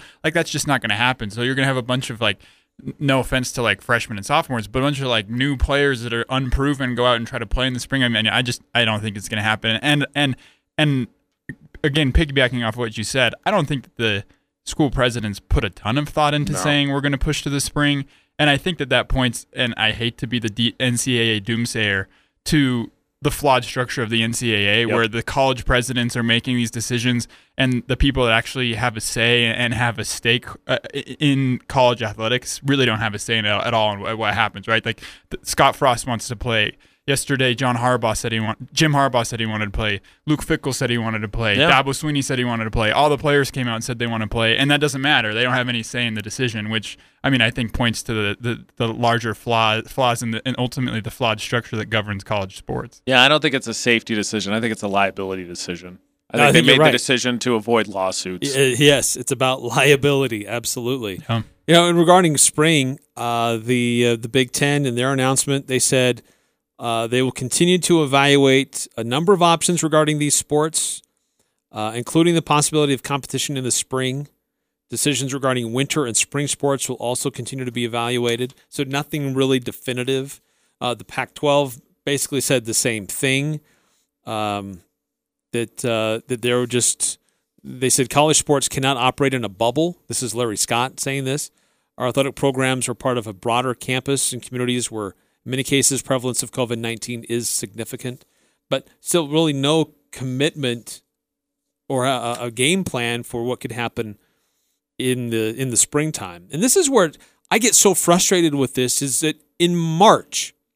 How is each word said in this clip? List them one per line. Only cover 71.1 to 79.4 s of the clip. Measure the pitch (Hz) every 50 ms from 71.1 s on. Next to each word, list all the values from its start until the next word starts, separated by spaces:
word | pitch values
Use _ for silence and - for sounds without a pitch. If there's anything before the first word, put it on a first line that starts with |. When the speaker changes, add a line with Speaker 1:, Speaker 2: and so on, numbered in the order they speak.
| _ _ _ _ _ _ _ _ _ _ _ _
Speaker 3:
uh, | - 107 107 110 113
including | 123 120 - - 165 165 175 170
the | 165 -
possibility | - 147 151 147 - 151 151 147 139 135
of | -
competition | - - 139 135 - - - 131 - - 143
in | 131 127
the | 120
spring. | - - - - 131 131 131 127 131 143 143 - _ _ _ _ _ _ _ _ _ _ _ _
Decisions | 120 - - 151 135 113 139 131 139
regarding | 135 131 131 127 127 117 113 113
winter | 131 139 - - 156 135
and | 117 107
spring | - - - - 143 147
sports | 135 - - 143 143 139 131 -
will | - 123
also | - - 120 127 - - 139
continue | - - 113 - 135 131 127
to | 123
be | 117 123 120
evaluated. | 113 117 120 117 120 123 120 120 120 117 117 127 127 - _ _ _
So | - - 143
nothing | 131 139 143 147 - 160 151 143 135 131
really | 135